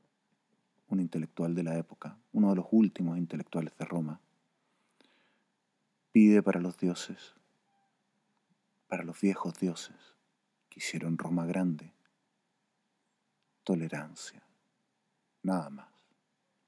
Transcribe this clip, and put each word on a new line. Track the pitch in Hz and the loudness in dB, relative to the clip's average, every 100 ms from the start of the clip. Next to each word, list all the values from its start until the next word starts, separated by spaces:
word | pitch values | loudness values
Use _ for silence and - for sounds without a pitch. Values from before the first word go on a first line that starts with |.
| _ _ _ _ _ _ _ _ - | _ _ _ _ _ _ _ _ -4
un | 95 | -2
intelectual | 87 87 80 - 85 | -2 -4 -6 -4 -2
de | 85 | -2
la | 85 82 | -2 -4
época, | - - 76 - _ | -6 -12 -16 -16 _
uno | 110 101 | 2 4
de | 92 | 4
los | - | 4
últimos | 110 104 - 87 87 | 6 4 2 -2 -2
intelectuales | 85 78 - 87 80 - | -4 -6 -6 -6 -6 -8
de | - | -6
Roma, | 87 78 80 _ _ _ _ _ _ _ _ _ _ _ _ _ _ _ _ _ _ _ | -4 -6 -8 _ _ _ _ _ _ _ _ _ _ _ _ _ _ _ _ _ _ _
pide | 113 104 104 | 8 8 8
para | 98 95 | 6 0
los | 87 - | -2 -2
dioses, | 92 87 - 92 - - _ _ _ _ _ _ _ _ _ _ _ _ _ _ - | -4 -2 -8 -14 -16 -20 _ _ _ _ _ _ _ _ _ _ _ _ _ _ -8
para | 90 | -8
los | 85 85 | -8 -2
viejos | 101 95 90 - | 0 0 -4 -4
dioses | 92 82 - - - _ _ _ _ _ _ | -4 -4 -12 -18 -20 _ _ _ _ _ _
que | - | -12
hicieron | - 85 82 82 | -8 -6 -4 -4
Roma | 82 87 85 | -2 -2 -2
grande, | 90 90 78 - _ _ _ _ _ _ _ _ _ _ _ _ _ _ _ _ _ | 0 0 -2 -8 _ _ _ _ _ _ _ _ _ _ _ _ _ _ _ _ _
tolerancia, | - 87 80 - 76 - - - - _ _ _ _ _ _ _ _ _ | -2 -2 -2 -8 -12 -14 -18 -20 -20 _ _ _ _ _ _ _ _ _
nada | 95 92 76 | -4 -4 -4
más. | - - _ _ _ _ _ _ _ | -14 -20 _ _ _ _ _ _ _